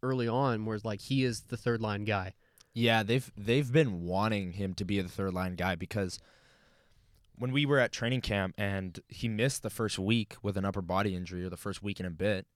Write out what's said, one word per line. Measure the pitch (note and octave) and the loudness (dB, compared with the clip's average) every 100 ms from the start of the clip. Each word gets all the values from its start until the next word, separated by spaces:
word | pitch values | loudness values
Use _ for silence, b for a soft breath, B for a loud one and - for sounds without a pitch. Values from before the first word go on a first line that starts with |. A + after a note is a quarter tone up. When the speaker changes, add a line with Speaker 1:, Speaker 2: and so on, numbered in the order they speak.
Speaker 1:
early | B2+ C3 A#2 | 0 0 2
on | A#2 C3+ A2+ G#2+ | 2 2 2 -2
was | A2 | -4
like, | A2+ G#2 | -4 -6
"He | - C3+ | -2 2
is | C3 A2 | 2 0
the | - A#2+ | -6 -4
third | - A#2 | 0 0
line | A2 G2+ | 0 -2
guy." | G#2 G#2 F#2 - b b b | 0 0 -2 -10 b b b
Speaker 2:
Yeah, | - A#2 A2+ | 2 4 6
they've, | G#2 B2 - - | 4 0 0 -10
they've | G#2 B2 C#3+ | 2 2 4
been | C3+ D3 F#2 | 4 4 2
wanting | E2+ F2+ G#2+ G#2+ F#2 | -2 0 2 0 -2
him | F2 G2 | -4 -4
to | F2+ | -4
be | F#2 G2+ | 0 0
the | F2+ | 0
third | - G2 | -2 -2
line | F2+ F#2 | -2 -2
guy | F2+ F2+ F2 | 0 0 0
because | F2+ A2 F#2+ - b b b b b b b b b b _ - | -2 -4 -4 -6 b b b b b b b b b b _ -8
when | B2 | -2
we | C3 | 2
were | C#3+ C#3 | 4 6
at | A#2+ | 4
training | - A#2 B2+ | 2 0 0
camp | - G2+ F#2+ - | 0 0 0 0
and | G2+ G2 F#2+ E2+ - | -2 -2 -4 -10 -16
he | - A#2+ | -6 -4
missed | G#2+ B2 - | 0 0 0
the | A2+ | -6
first | - A2 - | -2 -2 0
week | F#2+ A#2 G#2+ - | 2 2 0 -6
with | G2+ G2 | -4 -2
an | |
upper | G2 G2 | -2 -4
body | F2 F#2 G2+ F#2 | 0 0 2 -2
injury | F2 F2+ | -6 -6
or | F2+ | -6
the | F2 | -6
first | - F#2+ | -8 -8
week | G2+ G2+ | -6 -6
and | F#2 | -6
a | |
bit | D#2+ F#2+ G2 - | -2 0 0 -4